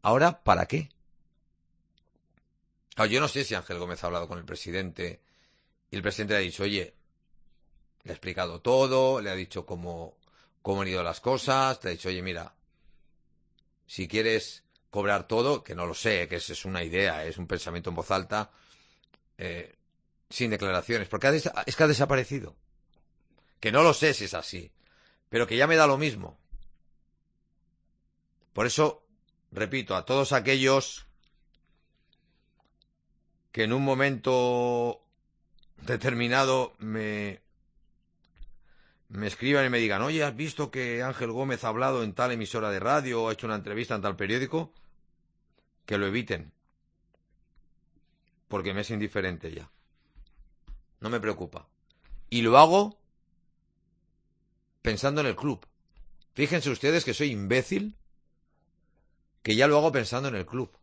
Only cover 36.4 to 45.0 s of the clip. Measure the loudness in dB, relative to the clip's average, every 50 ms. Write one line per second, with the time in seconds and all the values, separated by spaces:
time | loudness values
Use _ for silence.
36.4 | 4 4 4 2 0 -2 -6 _ -10 -8 -6 -4 -4 -4 -4 -4 -6 -6 -8 -12
37.4 | _ _ _ _ _ _ _ _ _ _ _ _ _ _ _ _ _ _ _ _
38.4 | -18 -16 -16 -20 -20 -20 -20 -20 _ _ _ _ _ _ -10 -6 -6 -6 -6 -4
39.4 | -2 2 2 4 4 4 2 2 2 2 0 0 -2 -2 0 0 -2 -2 -2 -6
40.4 | -8 -8 -6 -6 -8 -6 -4 -6 -4 -4 -4 -4 -4 -6 -6 -6 -6 -6 -4 -4
41.4 | -4 -4 -4 -4 -4 -4 -2 0 0 0 0 0 -2 -4 -2 -2 -2 -2 0 -4
42.4 | -6 -6 -4 -4 -2 -2 -2 -2 0 2 0 0 0 -2 -2 -2 -2 -2 -2 -4
43.4 | -4 -6 -6 -6 -6 -6 -6 -6 -4 -4 -6 -4 -4 -4 -4 -4 -2 -2 -2 -2
44.4 | -2 -2 -4 -4 -6 -6 _ -20 -20 -20 -20 _